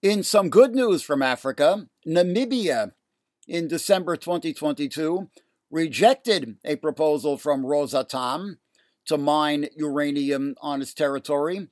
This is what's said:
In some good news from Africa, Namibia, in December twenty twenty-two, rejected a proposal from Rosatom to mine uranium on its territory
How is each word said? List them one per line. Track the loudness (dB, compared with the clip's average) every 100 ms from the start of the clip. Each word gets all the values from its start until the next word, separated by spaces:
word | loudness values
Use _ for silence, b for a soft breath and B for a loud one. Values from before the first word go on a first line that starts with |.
In | 2 0
some | 2 2 4
good | 6 6 6
news | 2 0
from | 0 0
Africa, | 0 -2 -4 2 2 2 -4 _ -2
Namibia, | 0 2 2 0 -2 0 -2 -4 -8 _ _ _ _ _
in | -6 -4
December | -4 2 2 2 -6
twenty | -2 -4 -4
twenty-two, | -4 -4 -2 -6 -4 -2 -2 -6 b b b _
rejected | -4 -4 4 4 4 0 -2 -2 -12
a | -6 -4
proposal | -4 0 0 2 0 -4
from | -2 -2
Rosatom | 0 -2 0 -2 -2 -4 -4 -4 -8 -14 _ _ _ _ -4
to | -2
mine | 2 2 2 0 -4 -4
uranium | -4 0 0 0 0 -2 -2 -6
on | -6 -6
its | -6
territory | -2 -2 -2 -2 -2 0 -4 -10